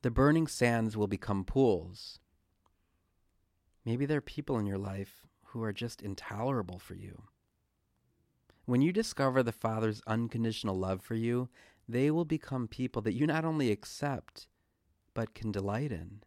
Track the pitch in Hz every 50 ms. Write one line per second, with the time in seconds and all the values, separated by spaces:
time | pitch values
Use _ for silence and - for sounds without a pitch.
0 | - 127 117 127 135 143 151 165 160 147 - - 123 120 120 117 113 110 107 107
1 | 104 98 101 95 - - 101 98 95 - - 135 135 120 101 85 82 87 92 -
2 | - - - - _ _ _ _ _ _ _ _ _ _ _ _ _ _ _ _
3 | _ _ _ _ _ _ _ _ _ _ _ _ _ _ _ _ _ 117 117 123
4 | 143 139 151 147 - - - - - - 139 113 104 101 98 95 98 98 98 98
5 | 98 - - - - - _ _ _ - - 120 113 107 98 - 120 117 - -
6 | - 101 95 - - - 104 104 117 135 139 120 98 90 90 90 - - 92 92
7 | 98 95 95 - 107 - _ _ _ _ _ _ _ _ _ _ _ _ _ _
8 | _ _ _ _ _ _ _ _ _ _ - _ _ - 123 123 139 170 185 214
9 | 226 - - - 139 135 127 131 123 117 113 - - 113 113 110 110 110 104 107
10 | - - 110 117 117 113 - 113 113 113 107 - - 104 95 92 95 95 95 92
11 | - - 117 113 113 117 120 123 127 120 _ - - - _ _ _ - 117 120
12 | 135 147 151 165 170 156 160 151 - - 139 127 120 110 - - 127 123 - 117
13 | 107 110 - - 147 156 151 160 160 165 160 151 135 117 104 - - - - -
14 | 143 143 135 - - - _ - - _ _ _ _ _ _ _ _ _ _ _
15 | _ _ _ 113 113 - _ - 113 110 98 98 95 101 101 113 147 147 113 80
16 | 80 87 98 104 -